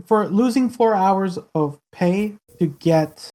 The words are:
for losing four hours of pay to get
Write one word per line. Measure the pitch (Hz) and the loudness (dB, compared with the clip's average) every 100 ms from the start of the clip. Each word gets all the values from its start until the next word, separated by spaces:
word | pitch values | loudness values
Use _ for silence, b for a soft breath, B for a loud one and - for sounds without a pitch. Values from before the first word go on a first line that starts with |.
| - | -2
for | 214 180 | 0 0
losing | 196 247 247 247 | 0 0 0 -2
four | - 226 | 0 0
hours | 208 190 190 190 175 - | 2 2 0 -2 -6 -6
of | 160 147 143 _ | -4 -4 -6 _
pay | - 180 190 214 208 _ _ | -2 0 0 -4 -8 _ _
to | 165 | -4
get | 143 165 160 151 - - | -2 2 2 0 -6 -20